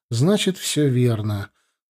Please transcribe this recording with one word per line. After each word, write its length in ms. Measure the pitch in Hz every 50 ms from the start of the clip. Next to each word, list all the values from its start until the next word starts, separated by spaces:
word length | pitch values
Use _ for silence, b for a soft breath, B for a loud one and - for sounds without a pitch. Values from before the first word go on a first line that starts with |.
| B -
значит, 460 | 120 117 135 180 214 202 - 190 180
всё 320 | - - - - 147 151 139
верно. 640 | 123 123 123 120 113 107 104 107 104 101 98 - _ _ _ _ _ _ _ -